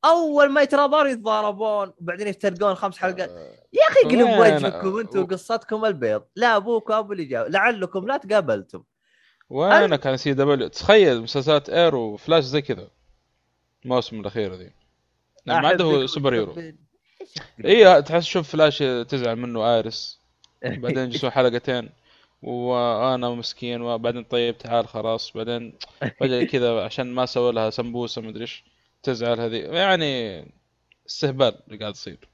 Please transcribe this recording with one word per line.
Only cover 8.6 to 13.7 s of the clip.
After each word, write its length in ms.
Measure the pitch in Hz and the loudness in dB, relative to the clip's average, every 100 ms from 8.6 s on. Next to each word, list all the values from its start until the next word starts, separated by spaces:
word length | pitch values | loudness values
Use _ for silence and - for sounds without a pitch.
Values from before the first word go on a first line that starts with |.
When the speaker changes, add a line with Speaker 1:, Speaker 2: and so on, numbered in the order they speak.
| 92 92 _ _ _ _ _ _ _ | -4 -18 _ _ _ _ _ _ _
Speaker 2:
وينك 220 | 127 175 | -2 4
Speaker 1:
أنا 380 | 285 220 147 139 | 4 4 0 0
Speaker 2:
عن 60 | 131 | -2
سي 180 | 151 | -2
دبليو؟ 340 | 135 139 139 110 | 0 2 2 -2
تخيل 540 | - - 214 175 120 | -6 4 6 6 2
مسلسلات 480 | 117 143 131 147 139 | -2 -4 0 0 2
إيرو 300 | 160 170 143 | 2 2 2
وفلاش 440 | 113 104 - 160 | -4 -8 0 0
زي 180 | 135 143 | 2 -4
كذا. 260 | 135 101 - _ _ _ _ _ _ _ _ | -4 -8 -8 _ _ _ _ _ _ _ _